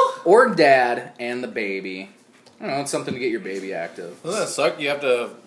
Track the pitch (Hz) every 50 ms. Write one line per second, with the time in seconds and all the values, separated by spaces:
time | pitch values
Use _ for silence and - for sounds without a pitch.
0 | - - - - - 165 196 240 254 226 190 160 151 143 135 127 123 120 120 123
1 | 113 - - - 120 120 123 127 127 117 104 117 107 98 95 95 92 95 92 95
2 | 98 101 - _ _ _ _ _ _ - _ - 220 214 135 139 139 - - 147
3 | 135 143 - - 127 123 113 107 92 95 98 98 95 95 92 82 85 87 - 98
4 | 87 85 - - - 160 202 214 170 - - - 143 170 - 151 147 139 147 143
5 | 139 131 123 120 117 104 - - -